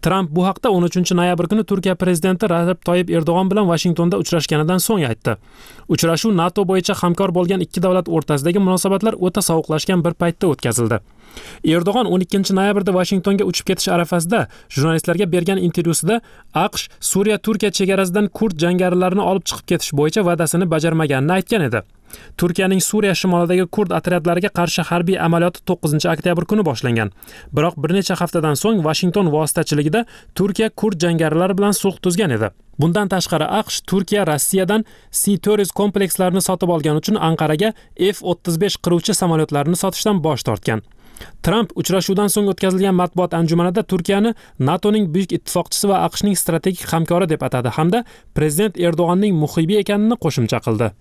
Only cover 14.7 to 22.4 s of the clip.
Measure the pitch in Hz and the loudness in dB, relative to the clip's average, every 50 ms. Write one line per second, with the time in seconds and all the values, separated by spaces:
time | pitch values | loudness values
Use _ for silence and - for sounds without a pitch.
14.7 | - 135 139 160 165 160 - - 170 175 208 180 160 180 175 185 196 190 180 170 | -2 0 0 2 2 0 0 -2 0 0 0 0 0 0 0 0 0 0 0 0
15.7 | - - 175 175 160 - - 165 220 233 - - - - - - - 151 180 214 | 0 0 0 0 0 0 0 0 -2 -2 -2 -8 -20 -20 -20 -6 -2 -2 -2 -2
16.7 | - - - - - - - - - 190 202 214 214 202 - 214 220 196 - 208 | -2 -8 -10 -10 -14 -10 -6 -2 0 0 2 2 0 0 0 -2 -2 0 0 -2
17.7 | - - 196 180 196 190 190 180 175 208 208 202 _ - 214 226 175 147 165 175 | 0 0 0 2 2 2 0 0 2 0 0 0 _ -2 -2 -2 0 0 0 2
18.7 | 180 180 185 180 180 180 180 185 185 202 196 170 190 196 - - - - - - | 2 2 2 2 2 2 2 2 2 0 0 2 0 0 -2 -6 -10 -10 -4 -2
19.7 | 180 160 - - - 139 147 156 - 226 202 175 170 160 170 151 - 170 196 175 | -2 -2 -2 -2 0 0 0 2 2 2 2 2 2 0 0 0 0 0 0 0
20.7 | 165 160 151 165 165 160 160 143 139 131 135 156 185 190 190 - 233 220 160 127 | 0 0 0 0 0 2 0 0 0 0 2 2 0 0 0 0 0 0 0 0
21.7 | 110 110 - - - - - - - - - - - - | -2 -4 -6 -6 -20 -20 -20 -20 -20 -20 -20 -20 -4 -2